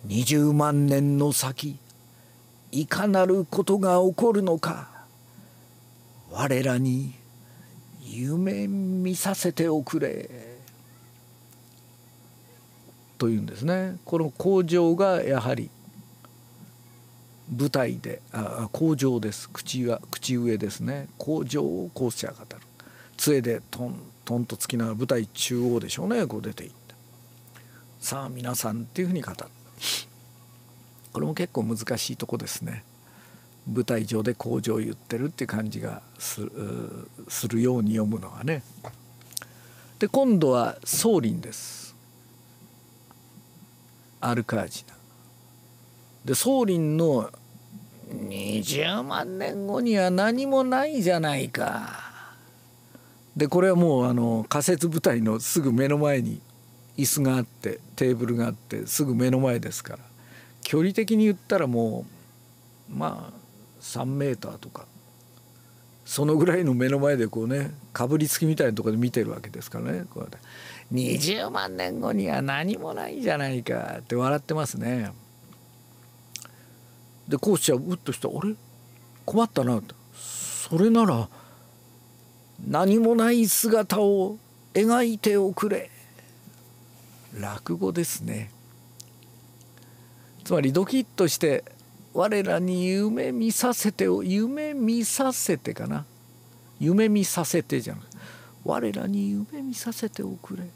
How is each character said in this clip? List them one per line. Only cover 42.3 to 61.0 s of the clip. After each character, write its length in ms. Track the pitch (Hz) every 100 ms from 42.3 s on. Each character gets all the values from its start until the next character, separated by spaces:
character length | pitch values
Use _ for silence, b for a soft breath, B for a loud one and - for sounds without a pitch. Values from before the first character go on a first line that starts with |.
| - - - - - - - - - - - - - - - - - - -
ア 140 | 123
ル 100 | 120
カ 180 | 110 110
ー 60 | 92
ジ 160 | - -
ナ。 80 | - - - - - - - - - - - - - -
で、 80 |
宗 320 | 131 247 269 220
麟 320 | 175 156 156
の 340 | 165 131 110 - - - - - - - -
「二 540 | - 101 98 101 107
十 200 | - 139 151 -
万 340 | 135 - 123 190
年 300 | 139 202 196
後 120 | 208
に 160 | 240 208
は 140 | 185
何 380 | 180 208 247 269
も 160 | 269
な 240 | 254 254 302
い 160 | 285
じ 80 | 180
ゃ 80 | 175
な 180 | 156 143
い 120 | 123
か」。 840 | - - 110 - - - - - - - - - - B B B B - 151
で、 100 | 147
こ 140 | 175
れ 80 | 185
は 60 | 175
も 260 | 170 135
う、 40 | 123
あ 80 |
の、 300 | 123 117 113 107
仮 140 | 147
設 240 | 165 170 170
舞 140 | 156
台 200 | 165 120
の 180 | 110 110
す 220 | - 170
ぐ 100 | 135
目 160 | 117 139
の 120 | 147
前 240 | 147 135
に 180 | 117 110 - - - - - -
椅 80 | 135
子 160 | -
が 160 | 135 131
あ 40 |
っ 40 | 120
て、 340 | - 104 - - -
テ 180 | 131
ー 20 | 120
ブ 100 | 123
ル 120 | 120
が 100 | 117
あ 20 |
っ 40 | 107
て、 320 | - 107 -
す 160 | -
ぐ 100 | 143
目 160 | 120 127
の 100 | 131
前 200 | 135 120
で 120 | 101
す 120 | -
か 140 | - -
ら、 20 | - - B B B B
距 160 | - 147
離 140 | 180
的 220 | 202